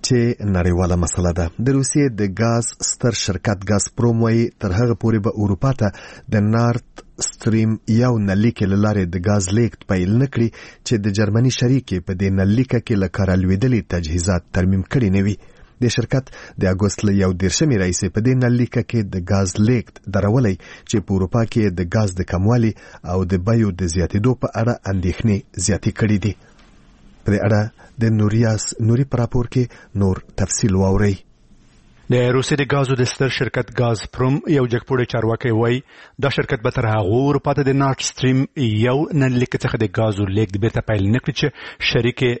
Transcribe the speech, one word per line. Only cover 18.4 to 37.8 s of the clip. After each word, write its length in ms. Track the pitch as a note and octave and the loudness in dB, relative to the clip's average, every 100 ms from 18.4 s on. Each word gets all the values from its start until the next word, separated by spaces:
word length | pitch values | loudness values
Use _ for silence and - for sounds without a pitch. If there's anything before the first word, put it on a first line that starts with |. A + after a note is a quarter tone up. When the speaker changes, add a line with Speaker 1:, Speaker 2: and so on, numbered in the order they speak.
Speaker 1:
نل 100 | B2 A#2+ | 2 2
لیکه 240 | A#2+ B2+ G#2+ | 0 -2 -2
کې 100 | A#2 G2+ | -2 -2
د 20 | F#2+ F2 | -4 -2
ګاز 240 | G2 G2 - G#2+ | 0 0 2 2
لیږد 280 | B2 - - - | 2 -2 -14 -4
درولی 380 | G2 G2+ A#2 A#2+ F#2+ - - - | -2 2 2 2 -2 -8 -20 -4
چې 60 | A2 - | -4 0
په 80 | F#2+ | -2
اروپا 260 | F#2 A#2+ | 0 0
کې 300 | A2+ A#2+ G#2 F2 | 0 2 0 0
د 100 | F2 | -2
ګاز 200 | A2 G#2 F2+ | 0 0 -2
د 100 | F2 | -4
کموالي 400 | F2 G2+ B2 A2 - - - - | 0 2 4 2 -2 -14 -16 -4
او 40 | F#2 | -2
د 180 | F2+ F#2 F#2 | 0 0 2
بیو 220 | A#2 G#2+ | 2 2
د 200 | F2+ F#2 | 0 -2
زیاتېدو 380 | F2 F#2+ G2+ A2+ B2 | 0 0 0 0 0
په 60 | - - | -2 -2
اړه 140 | A2+ A#2+ - | -2 -2 -4
اندېښنې 460 | G2 F2+ - A#2 G2 - - F2+ | -2 -2 0 0 0 -2 -6 -2
زیاتې 240 | F2+ - - | 0 -2 -2
کړي 200 | A2 G#2 | 0 0
دي. 160 | G2+ F2+ - - - - - - - - | 0 -6 -14 -20 -20 -20 -20 -20 -20 -10
په 80 | - | -2
دې 80 | G2+ G#2 | 0 2
اړه 160 | G#2+ G#2+ _ - - | 0 0 _ -20 -2
د 120 | A2+ A2 | 0 2
نوریاس 420 | G#2 A2 A#2 A2 - - A2 | 2 2 2 0 -4 -2 0
نوري 180 | A#2+ C3+ | 2 0
په 120 | A#2 | -2
راپور 300 | A#2 B2 A#2+ | 0 -2 0
کې 120 | C3 A#2+ - - G2 | -2 -2 -6 -10 -2
نور 200 | G2 F#2 - - | 0 0 -6 -6
تفصیل 360 | G2 - A2+ F#2+ | -4 0 0 2
واورئ. 380 | F#2+ F#2+ G#2 F#2+ - _ _ - - _ - - - | 2 2 0 -2 -10 _ _ -20 -20 _ -20 -20 -2
Speaker 2:
د 20 | B2 B2 B2+ | 0 2 0
روسیې 200 | B2+ D3 | 0 -2
د 60 | C3+ | 0
ګازو 220 | C#3+ C3 C3 | 0 0 0
د 80 | B2 | 0
ستر 200 | - C3+ | 0 -2
شرکت 340 | - A#2 - B2 - | 0 -4 -4 -4 -2
ګاز 200 | A#2+ A2+ - | 0 -2 -6
پروم 200 | - C3 C#3+ - | -2 0 0 0
یو 100 | D3 B2+ | 0 2
جګپوړی 340 | A#2 - C3 A#2+ | -2 -2 -2 -2
چارواکی 400 | A#2+ A2 A2+ B2 A2 | -2 -2 -2 0 0
وایي، 220 | A#2 B2 - - - - | 2 0 -4 -20 -20 -4
دا 60 | C3+ - | -2 -2
شرکت 280 | C#3 C#3 | -2 -2
به 120 | B2 B2+ | -2 -2
تر 120 | A#2 | -2
هغو 320 | A2 F#2+ A#2 C#3 | 0 0 0 2
اروپا 260 | C#3 - C#3+ | 0 -2 -2
ته 100 | C#3 | 0
د 100 | C3+ | 0